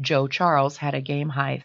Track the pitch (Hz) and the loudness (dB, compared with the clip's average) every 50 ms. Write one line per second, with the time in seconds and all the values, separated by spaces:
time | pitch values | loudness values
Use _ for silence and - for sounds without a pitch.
0 | 135 139 156 135 139 135 - - 180 175 156 143 139 143 143 - 147 143 139 139 | -4 0 2 2 2 0 0 0 2 4 4 4 4 2 0 -2 -4 -4 -4 -4
1 | 131 139 143 143 147 156 135 139 139 135 131 127 - | -4 -2 -2 -2 -2 -2 -2 -2 -2 -2 -4 -6 -8